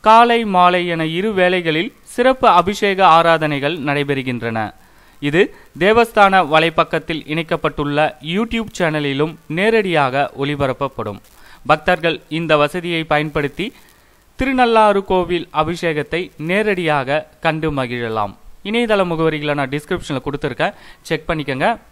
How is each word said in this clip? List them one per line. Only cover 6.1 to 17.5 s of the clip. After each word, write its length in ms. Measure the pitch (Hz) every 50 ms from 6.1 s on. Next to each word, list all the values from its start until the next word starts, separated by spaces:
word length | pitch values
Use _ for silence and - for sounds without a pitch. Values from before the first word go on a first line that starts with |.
| - 214 202 196 190 190 175 139
வலைப்பக்கத்தில் 680 | 151 156 160 165 160 - 160 - - 160 - - 170 156 - -
இணைக்கப்பட்டுள்ள 680 | 156 165 165 - 175 165 - 151 - - 147 143 147 147 156 151 - - 139 151 170
YouTube 360 | 196 233 226 233 226 220 220 -
சேனலிலும் 560 | - 180 160 156 151 147 143 139 135 151 165 156 - _ _ 156
நேரடியாக 680 | 170 196 220 226 226 202 185 170 151 139 131 123 139 139 - - 123 139
ஒளிபரப்பப்படும். 760 | 143 147 139 143 131 127 - 143 131 - - 110 107 101 95 - - _ - - - - - - 127
பக்தர்கள் 480 | 151 156 - 190 180 165 160 165 156 - - _ 156
இந்த 200 | 160 170 156 156 147
வசதியை 400 | 147 147 - 180 165 175 170 160 160 160
பயன்படுத்தி 560 | 156 147 151 156 143 156 143 139 - - 185 247 - - - _ _ _ _ _ _ _ _ _ _ -
திருநள்ளாறு 640 | 262 262 262 254 247 233 226 220 214 208 202 202 196 -
கோவில் 360 | 190 185 175 170 180 170 - - - 151
அபிஷேகத்தை 600 | 156 156 175 165 180 170 156 147 147 - - 170 185 - _ - 151 165
நேரடியாக 800 | 185 208 214 214 196 185 175 156 151 143 127 127 143 156 151 - - _ -
கண்டு 260 | 165